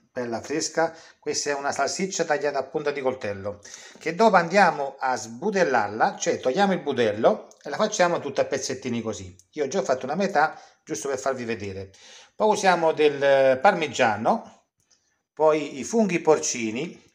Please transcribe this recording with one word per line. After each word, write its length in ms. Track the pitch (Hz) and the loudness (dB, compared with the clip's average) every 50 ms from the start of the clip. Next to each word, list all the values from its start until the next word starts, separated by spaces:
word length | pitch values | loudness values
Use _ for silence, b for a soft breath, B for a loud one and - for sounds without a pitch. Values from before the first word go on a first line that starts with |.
| _ _ | _ _
bella 300 | _ 127 123 120 113 113 | _ -8 -6 -6 -6 -8
fresca, 560 | - - 143 160 156 - - 160 160 160 B B B B B B | -6 -6 -6 -4 -4 -4 -2 -2 -2 -2 B B B B B B
questa 300 | _ 151 147 - - 147 | _ -6 -4 -4 -4 -4
è 40 | 143 | -4
una 180 | 135 143 139 123 | -4 -4 -4 -2
salsiccia 520 | - 139 131 - - 190 185 190 - 165 | -2 -2 -2 -2 -4 -4 -4 -4 -4 -2
tagliata 340 | - 151 143 131 147 143 139 | -2 -2 0 0 -2 -2 -4
a 60 | 131 | -4
punta 260 | - - 160 151 147 | -6 -6 -6 -4 -4
di 100 | 143 143 131 | -4 -2 -2
coltello, 580 | 127 123 - - 107 101 98 95 101 98 95 B B B B B B B B | -4 -4 -4 -6 -8 -8 -8 -8 -10 -10 -10 B B B B B B B B
che 160 | - 156 170 | -8 -6 0
dopo 220 | 175 226 226 185 | 2 4 4 6
andiamo 600 | 185 170 165 165 208 196 170 156 147 139 139 - - | 4 2 4 4 4 4 4 4 0 -4 -6 -6 -4
a 180 | - 131 127 | -4 -2 -2
sbudellarla, 1000 | 117 110 113 117 120 - 208 202 190 175 143 127 117 107 101 104 113 143 196 - | -4 -6 -10 -12 -8 -6 -2 0 2 2 2 2 2 0 0 0 0 0 0 0
cioè 220 | - - 170 131 113 | -2 -2 -2 -2 -2
togliamo 340 | - 131 131 185 202 196 185 | -2 -2 0 2 2 2 2
il 80 | 170 | 0
budello 680 | - 147 135 117 120 107 101 104 117 165 220 214 - - - - - | -2 -2 0 2 2 2 2 2 2 2 2 2 -2 -12 -20 -18 -12
e 80 | - | -10
la 60 | 143 | -4
facciamo 440 | 143 208 208 208 - 180 175 170 147 | -2 -2 -2 0 2 2 2 0 -2
tutta 220 | - 143 - - 135 | -4 -2 -2 -2 0
a 20 | |
pezzettini 560 | - 147 131 127 - 131 - - 127 117 117 | 0 -2 -4 -4 -6 -8 -8 -6 -6 -6 -4
così. 340 | 107 110 104 95 98 90 90 - _ _ _ | -4 -6 -8 -8 -10 -16 -18 -20 _ _ _
Io 120 | 151 147 | -6 -4
ho 40 | 131 | -2
già 140 | 180 196 175 | -2 -2 0
fatto 220 | - 135 127 - | 0 -2 -2 -2
una 100 | 127 147 | -4 -4
metà, 460 | 180 202 185 - 147 151 156 B B B B B B _ | -2 -2 0 2 2 2 2 B B B B B B _
giusto 240 | - 156 - - 139 | -10 -10 -8 -6 -6
per 100 | 135 123 | -6 -4
farvi 260 | - 135 135 120 120 | -4 -4 -4 -4 -4
vedere. 480 | 113 113 104 101 98 95 95 95 95 B B B B B B B B B | -6 -6 -6 -8 -8 -10 -10 -12 -14 B B B B B B B B B
Poi 140 | - 208 214 | 0 0 2
usiamo 420 | 208 - - 190 175 170 165 160 156 | 2 2 4 4 4 4 4 2 4
del 680 | 147 151 147 143 139 139 139 139 135 135 135 131 127 | 4 4 2 4 4 4 4 6 6 6 6 4 6
parmigiano, 1080 | - 202 196 175 160 139 120 - 131 117 107 104 113 151 214 220 - - - _ _ _ _ _ _ _ _ _ _ _ _ _ _ _ _ | 4 4 4 4 0 -2 0 2 2 2 2 2 2 0 0 0 -2 -8 -20 _ _ _ _ _ _ _ _ _ _ _ _ _ _ _ _
poi 460 | - 151 156 151 156 147 135 - 139 | 2 4 4 4 4 0 -4 -6 -10
i 60 | 120 | -8
funghi 360 | - - 226 220 196 175 160 | -2 0 0 2 2 0 2
porcini, 920 | - 156 151 147 - - - 127 113 110 107 120 151 180 - - - b b | 4 4 4 4 2 -2 -4 -4 -4 -4 -2 -4 -6 -6 -8 -12 -20 b b